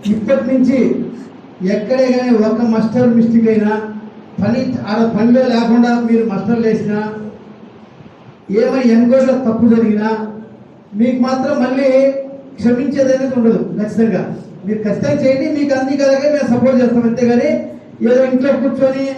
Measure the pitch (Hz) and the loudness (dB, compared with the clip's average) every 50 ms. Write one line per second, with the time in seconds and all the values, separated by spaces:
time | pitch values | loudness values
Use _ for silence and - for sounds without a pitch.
0 | - 202 220 220 - - 269 247 - 247 262 254 - - 277 254 202 - - - | 0 0 -2 -2 0 0 0 0 0 0 0 2 2 2 2 2 2 0 0 -2
1 | - - - - - - - - - - - - 180 185 214 214 208 190 254 262 | -6 -8 -10 -14 -16 -18 -20 -20 -20 -20 -14 -6 -4 -2 -2 -2 -2 -2 0 2
2 | 262 254 240 247 247 247 240 214 214 233 240 233 240 226 226 220 - - - 247 | 2 2 2 0 2 2 0 0 2 -2 -2 0 0 0 0 0 0 0 0 2
3 | 247 240 226 226 226 226 226 233 226 220 220 208 208 208 214 214 - 214 - - | 2 2 4 2 2 2 2 2 2 2 2 2 2 0 -2 -2 -6 -8 -12 -14
4 | - - - - - - - - 196 202 233 254 262 - 254 - - 202 214 220 | -16 -16 -20 -20 -20 -16 -8 -4 -2 -2 -2 -2 -2 -4 -6 -6 -6 -4 -2 0
5 | 226 226 - 208 226 240 247 254 254 240 233 226 233 - 226 247 233 240 240 240 | 0 0 0 0 2 4 4 4 4 2 2 0 2 2 4 4 4 4 2 0
6 | 233 226 233 220 220 196 196 190 190 220 233 233 226 220 214 214 214 208 208 208 | 0 2 2 2 2 0 -2 -4 -2 -2 -2 0 0 0 0 -2 -2 -4 -4 -4
7 | 214 214 214 214 214 214 202 - - - - - - - - - - - - - | -4 -6 -8 -12 -14 -14 -16 -18 -20 -20 -20 -20 -20 -20 -20 -20 -20 -20 -20 -20
8 | - - - - - - - - - - 190 214 240 262 254 262 247 233 226 226 | -20 -20 -20 -20 -20 -20 -20 -20 -12 -4 -2 0 0 0 0 0 2 4 4 4
9 | 240 240 254 262 - - 247 247 - 226 - - 233 226 226 226 220 208 208 208 | 4 4 4 4 4 2 0 0 0 -2 0 2 2 2 4 4 2 2 0 0
10 | 214 220 220 214 220 - - - - - - - - - - - - - 208 202 | 0 -2 -4 -4 -6 -10 -12 -14 -16 -18 -20 -20 -20 -20 -20 -20 -20 -12 -2 0
11 | 233 262 254 254 240 - 262 262 262 294 294 247 247 247 262 269 285 269 262 262 | 0 0 2 0 0 -2 0 -2 -2 -2 0 0 0 -2 0 0 0 2 4 4
12 | 269 277 269 - - - - - - - - - 196 233 247 247 277 - 277 285 | 2 2 0 -2 -8 -10 -14 -16 -18 -20 -14 -2 0 0 0 2 0 -4 0 0
13 | 269 254 262 262 269 262 - 247 226 226 214 170 - - 170 180 208 208 - - | 0 2 2 0 0 -2 -2 0 0 2 2 0 -2 -4 -6 -6 -6 -4 0 0
14 | 226 226 185 180 - - - - - - - - - 185 214 214 208 214 190 - | 0 0 0 -2 -4 -6 -10 -12 -14 -18 -20 -12 -8 -6 -6 -4 -4 -4 -4 -2
15 | - 277 294 269 240 262 269 269 311 311 302 285 285 285 269 262 262 269 285 269 | -2 -2 -2 0 2 2 2 2 0 -2 -2 -2 0 0 0 -2 -2 -2 -2 0
16 | 285 269 269 269 269 294 294 294 262 226 233 240 240 262 262 240 247 233 233 240 | 2 2 2 2 2 0 0 0 0 0 0 2 2 2 2 2 2 2 2 2
17 | 233 226 226 254 240 233 240 240 277 311 - - - - - - - - - - | 0 0 0 0 0 2 2 2 2 0 -2 -2 -4 -8 -14 -18 -20 -20 -10 -4
18 | 220 226 247 254 262 254 262 247 262 285 262 - 277 269 - 262 269 262 269 269 | 0 2 2 2 2 2 2 0 2 2 0 0 0 -2 0 0 0 0 0 0
19 | 269 269 269 | -4 -6 -6